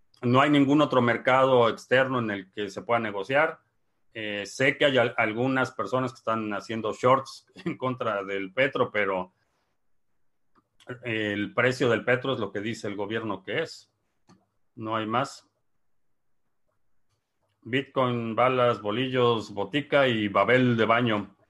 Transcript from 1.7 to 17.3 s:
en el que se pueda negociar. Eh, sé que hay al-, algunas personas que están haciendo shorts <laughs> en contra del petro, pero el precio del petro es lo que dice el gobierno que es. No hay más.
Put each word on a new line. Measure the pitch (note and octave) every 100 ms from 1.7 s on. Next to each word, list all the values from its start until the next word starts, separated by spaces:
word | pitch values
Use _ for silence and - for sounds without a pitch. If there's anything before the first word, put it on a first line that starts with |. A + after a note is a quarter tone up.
| G#2 - B2+ B2+ B2+
en | A2
el | G2 F#2+
que | - G2+
se | G2
pueda | F#2+ A#2
negociar. | A2 G2+ F#2+ C3+ D#3+ D#3+ _ _ _ _ _
Eh, | A2+ G#2+ G2+ G2+
sé | - C3+ C#3+
que | D3
hay | C3
al-, | A#2+ -
algunas | A2 G#2+ C3 C3 B2
personas | - G2+ B2+ B2+
que | B2
están | - A2+ G#2+
haciendo | G2+ - A2+ G#2+
shorts | G2+ B2+ C3 C3 - _ -
<laughs> | E3+
en | C#3+
contra | C3 B2 A#2 G2+
del | G2 G2 F#2+
petro, | A2 C#3 C#3+ A#2+
pero | G#2+ G2 F#2+ F2+ _ _ _ _ _ _ _ _ _ _ _ _ _ _ _ - A#2+
el | B2 A2 G#2+ G#2 G2+ -
precio | B2 B2+ B2+
del | A2 A2
petro | B2+ C3+
es | A#2+
lo | G2
que | G#2
dice | G#2+ A2+ G#2+
el | G2+
gobierno | G2+ A2+ A2 F#2
que | F#2 B2
es. | E3 - _ _ _ _ _ _ _ _ _ -
No | A2 A2
hay | G#2+
más. | A#2 C#3 - _ _ _ _ _ _ _ _ _ _ _ _ _ _ _ _ _ _ _